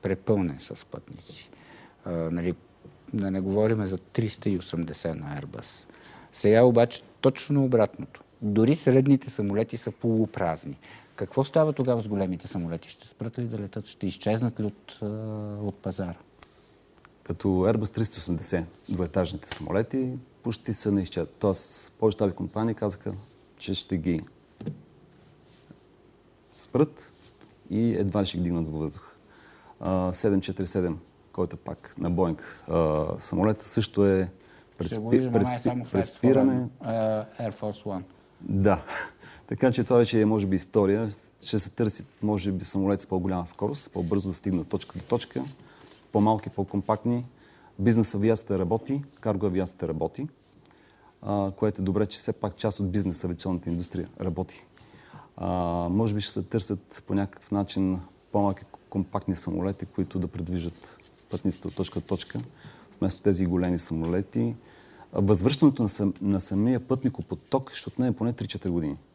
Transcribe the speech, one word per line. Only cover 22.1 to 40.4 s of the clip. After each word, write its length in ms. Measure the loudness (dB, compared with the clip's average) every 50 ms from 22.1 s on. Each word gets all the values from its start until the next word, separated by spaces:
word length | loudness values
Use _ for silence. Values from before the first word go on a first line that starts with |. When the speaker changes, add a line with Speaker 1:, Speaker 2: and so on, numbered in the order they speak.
| 2 4 0
Speaker 2:
авиокомпании 500 | 0 0 -2 -8 -6 -4 -2 -2 -2 -2
казаха, 400 | -2 -2 -4 -4 -4 -8 -10 -10 -10 -14 -18 -20 _ -20 _ _ -12
че 140 | -6 -6 -4
ще 240 | -4 -4 -4 -4 -2
ги 240 | 0 0 -2 -2 -4 -8 _ _ _ _ _ _ -12 -12 -12 -12 -18 -20 -20 -20 -20 _ _ -20 -20 -20 -20 _ -20 -20 -20 -20 -20 -20 -20 -20 _ _ _ _ _ -20 _ _ _ _ _ _ _ _ -14 -14
спрат 540 | -14 -4 2 2 2 2 0 -18 -20 -20 -20 -20 -20 -20 -20 _ -20 -20 -20 _ _ -4
и 260 | 0 2 2 2 2
едва 260 | 2 0 0 2 0
ли 40 | 0
ще 120 | 0 0 -2
ги 60 | 0
дигнат 220 | 0 0 0 -2
във 140 | -2 -4 -4
въздух. 320 | -4 -4 -6 -10 -18 -20 -20 -20 -20 -20 -20 -20 -20 -20 -20 -20 -20 -20 -18 _
А, 340 | -4 -2 0 0 0 0 -2
седем 280 | 0 2 4 2 2
четири 260 | 0 -2 -6 -4 -4 -2
седем, 320 | 0 0 0 -2 -4 -6 -10 -20 _ _ _ _ _
който 240 | -4 -4 -4 -4 -10
пак 380 | -10 -10 -12 -12 -12 -18 -10 -4
на 120 | -2 -2
Боинг, 520 | 2 2 2 0 0 -4 -8 -16 -18 -18 -8 0
а, 380 | 2 2 4 4 2 0 0 -2 -4 -6
самолет, 420 | -6 -6 -2 2 2 2 2 0
също 440 | -4 -4 -2 -2 -2 0 2 2 4
е 260 | 4 4 4 2 -2 -6 -14 -20 -20 -20 -20 -20 _ -12 -8
през 100 | -4 -4
Speaker 1:
Ще 120 | -2 -2
го 100 | 0 2
Speaker 2:
спи-, 80 | 2 2
Speaker 1:
виждаме 220 | 2 4 2 4
Speaker 2:
през 100 | 4 4
Speaker 1:
май 100 | 0 0
Speaker 2:
спи-, 100 | -2 -2
Speaker 1:
само 160 | -2 -2 -6
в 60 | -2
Speaker 2:
през 180 | 0 0 0 0
Speaker 1:
Air 40 | -2
Force 40 | 2
Speaker 2:
спиране. 360 | 4 6 6 6 6 4 2
Speaker 1:
One. 160 | 2 -2 -4 -8 -10
А, 460 | -6 -4 -2 0 0 0 0 0 -2 -6 -8 -6 -6
Air 80 | -6
Force 340 | -4 -4 -6 -6 -6 -6 -6
One. 180 | -6 -6 -6 -8 -12 -18 -20 -20 _ _ -14
Speaker 2:
Да. 420 | -6 -2 0 4 6 6 4 4 0 -8 -8 -8 -8 -10 -12
<laughs> 320 | _ -20 -20 -20 -20 -8 -8
Така 240 | -2 4 4 4
че 120 | 4 4 2
това 140 | 6 8 6
вече 240 | 6 6 6 4
е, 40 | 4
може 220 | 4 4 4